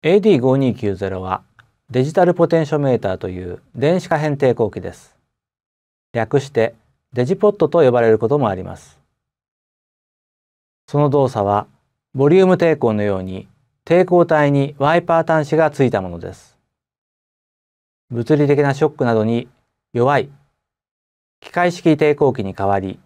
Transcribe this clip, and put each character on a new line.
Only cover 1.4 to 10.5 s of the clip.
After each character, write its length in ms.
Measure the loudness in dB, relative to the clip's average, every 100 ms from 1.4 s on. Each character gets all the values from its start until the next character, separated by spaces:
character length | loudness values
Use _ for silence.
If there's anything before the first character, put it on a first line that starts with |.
| _ _ _ _ _
デ 140 | -2
ジ 100 | 0
タ 100 | 2
ル 80 | 2
ポ 160 | 2 2
テ 100 | 2
ン 60 |
シ 100 | 0
ョ 40 | -2
メ 160 | 0
ー 40 | -2
タ 160 | -2
ー 20 | -6
と 100 | -8
い 220 | -10 -12
う 100 | -14 _
電 260 | -4 -2 -2
子 80 | -2
可 80 | -4
変 200 | -2 0
抵 180 | 0
抗 160 | 0 -2
器 100 | -4
で 140 | -14
す。 200 | -16 _ _ _ _ _ _ _ _ _ _ _
略 260 | -8 -2 -2
し 80 | -2
て 260 | -2 -2 -4 _ _ _
デ 140 | -6 -4
ジ 100 | 0
ポ 140 | 0
ッ 20 |
ト 160 | 0 0
と 140 | 2
呼 80 | 2
ば 100 | 4
れ 100 | 2
る 80 | 2
こ 80 | 0
と 80 | 0
も 100 | -2
あ 60 |
り 100 | -4
ま 140 | -10 -16
す。 200 | -20 _ _ _ _ _ _ _ _ _ _ _ _ _ _ _ _